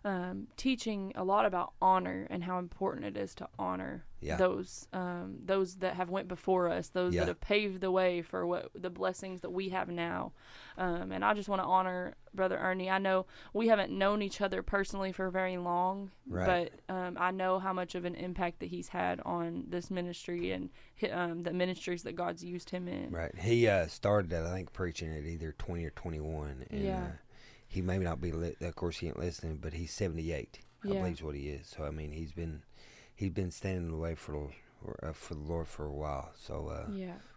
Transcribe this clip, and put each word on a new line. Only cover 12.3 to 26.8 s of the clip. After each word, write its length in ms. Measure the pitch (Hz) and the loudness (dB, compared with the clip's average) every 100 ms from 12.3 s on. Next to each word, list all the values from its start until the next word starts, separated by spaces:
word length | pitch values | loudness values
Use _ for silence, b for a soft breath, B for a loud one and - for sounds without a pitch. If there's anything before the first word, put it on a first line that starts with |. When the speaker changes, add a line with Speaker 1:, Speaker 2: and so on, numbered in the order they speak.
Speaker 1:
Brother 240 | 190 190 185 | 0 2 4
Ernie. 300 | 185 185 185 | 2 2 2
I 100 | 190 | 4
know 280 | 196 190 185 B B | 6 4 2 B B
we 140 | 202 226 | 2 8
haven't 220 | 214 190 | 8 6
known 300 | 190 196 208 | 4 4 4
each 180 | 196 - | 0 0
other 220 | 196 185 | 0 2
personally 480 | 190 196 196 196 190 | 2 2 2 0 -2
for 200 | 185 190 | 0 0
very 260 | 185 185 180 | 2 0 0
long, 560 | 175 175 185 196 196 - 269 | 2 4 4 0 -6 -12 -4
Speaker 2:
Right. 420 | 175 185 175 170 - - | 2 4 4 2 -6 -6
Speaker 1:
but, 80 | |
um, 220 | 185 180 - | -4 -4 0
I 120 | 180 | 0
know 260 | 190 185 185 | 2 2 2
how 140 | 190 | 2
much 240 | 185 180 180 | -2 -2 -2
of 80 | |
an 100 | 175 | -2
impact 460 | 175 180 180 175 - | -4 -4 0 -2 -2
that 60 | 170 | -6
he's 220 | 175 170 | -6 -4
had 320 | 180 180 180 - | 0 0 0 -2
on 380 | 175 170 175 - | -2 -2 -4 -4
this 220 | 180 175 | -6 -2
ministry 640 | 185 175 170 - 175 175 | -4 -4 -6 -6 -2 -2
and 180 | 185 185 b b - | -2 -4 b b -4
hi-, 100 | 214 | -2
um, 320 | 175 175 170 | 0 -2 -2
the 100 | 170 | -2
ministries 520 | 180 180 180 - 175 | 2 0 0 -4 -4
that 100 | - | -4
God's 300 | 165 175 170 | -2 -2 -2
used 260 | 175 175 - | -6 -8 -6
him 160 | 180 175 | -6 -4
in. 240 | - - | -4 -4
Speaker 2:
Right. 260 | 85 82 - | -2 -4 -2
He, 300 | 98 117 113 | 4 8 8
uh, 220 | 98 80 | 8 4
started, 440 | - 104 104 87 | 0 4 4 4
I 160 | 85 82 | 0 0
think, 200 | 92 90 | -2 -4
preaching 400 | - 90 - 80 | -2 -2 -2 -4
at 120 | 78 | -4
either 280 | 76 82 80 - | -4 -4 -6 -4
twenty 260 | - 85 | -4 -2
or 60 | 80 | -4
twenty-one. 760 | - 90 80 76 78 73 67 - | -6 -6 -4 -2 -4 -4 -8 -6
And, 120 | 208 | -2